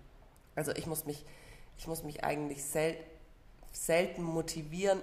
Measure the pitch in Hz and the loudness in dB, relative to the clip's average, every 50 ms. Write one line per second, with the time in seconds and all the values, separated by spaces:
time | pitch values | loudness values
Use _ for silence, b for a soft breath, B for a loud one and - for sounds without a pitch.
0 | - - - - - - - - - - - 151 151 143 - - - 165 156 151 | -20 -20 -20 -20 -20 -20 -20 -20 -20 -8 -4 -2 -2 0 -2 -2 -2 -4 -4 -4
1 | - 147 147 - - B B B B B B B B B B - - 165 165 156 | -4 -4 -6 -8 -10 B B B B B B B B B B -10 -6 -6 -6 -4
2 | - 147 147 - - - 147 151 147 147 143 143 - - - 156 156 165 160 - | -6 -6 -2 0 2 2 2 2 0 -2 -4 -4 -4 0 2 4 4 4 2 0
3 | - - - - - - - - - - - - - - - - - - 165 170 | -6 -14 -16 -18 -20 -20 -20 -20 -20 -20 -20 -18 -16 -12 -8 -2 2 6 6 6
4 | 185 185 - 180 170 165 160 160 160 - - 165 151 147 165 180 196 196 190 190 | 6 4 0 -2 -2 0 0 0 0 0 -2 -6 -6 -6 -2 2 4 4 4 4